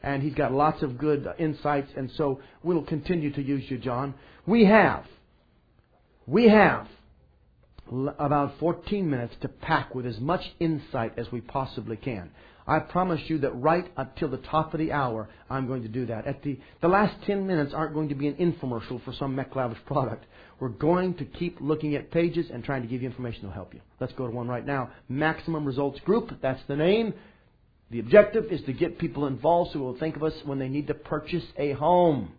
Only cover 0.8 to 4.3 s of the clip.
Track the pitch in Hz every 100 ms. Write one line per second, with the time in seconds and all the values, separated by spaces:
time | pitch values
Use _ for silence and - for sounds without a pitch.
0.8 | 147 123 151 147 - - 160 151 147 143
1.8 | 139 - 131 - 147 135 - - 160 175
2.8 | 143 156 135 180 147 143 135 143 117 127
3.8 | 127 123 139 135 -